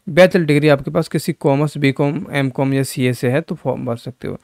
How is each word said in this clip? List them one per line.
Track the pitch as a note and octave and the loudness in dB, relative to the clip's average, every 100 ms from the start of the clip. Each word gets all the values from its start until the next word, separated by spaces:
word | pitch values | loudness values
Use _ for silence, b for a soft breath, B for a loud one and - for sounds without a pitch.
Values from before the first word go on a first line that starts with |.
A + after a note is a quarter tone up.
| - | -2
बैचलर | D#3 F3+ F#3 D#3 | 4 6 6 2
डिग्री | D3 D3+ | 4 4
आपके | C#3 C#3 | 2 2
पास | E3 D#3+ | -4 -2
किसी | E3 - | -4 -4
कॉमर्स, | D#3+ C#3+ C#3 D3 C#3+ | -2 0 0 0 0
बीकॉम, | C#3 C3 C#3+ - - | 0 0 -2 -2 -4
एमकॉम | C#3+ C3+ B2+ C3+ | -2 -2 -2 0
या | C3+ | 0
सीए | C3 - B2+ | -2 -2 -2
से | A#2+ B2+ | 0 0
है | C3+ | -2
तो | E3 E3 | -4 -8
फॉर्म | C#3 B2 B2+ | -6 -4 -4
भर | A#2+ | -6
सकते | - - - | -8 -12 -12
हो। | - | -12